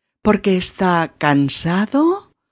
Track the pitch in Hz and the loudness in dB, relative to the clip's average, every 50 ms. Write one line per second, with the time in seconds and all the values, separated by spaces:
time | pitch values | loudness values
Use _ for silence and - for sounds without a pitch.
0 | _ _ _ _ - 214 214 214 - 208 190 180 180 - - - 196 185 175 170 | _ _ _ _ 0 0 0 0 0 0 0 0 -2 -4 -4 -2 0 0 0 0
1 | 165 156 - - - 151 143 143 143 135 - - - 160 170 190 208 220 - 277 | -2 -4 -6 -2 0 2 2 2 2 0 -2 -4 -4 -2 -2 -2 -2 -2 0 0
2 | 302 330 370 403 - _ _ _ _ _ | 2 0 0 -2 -6 _ _ _ _ _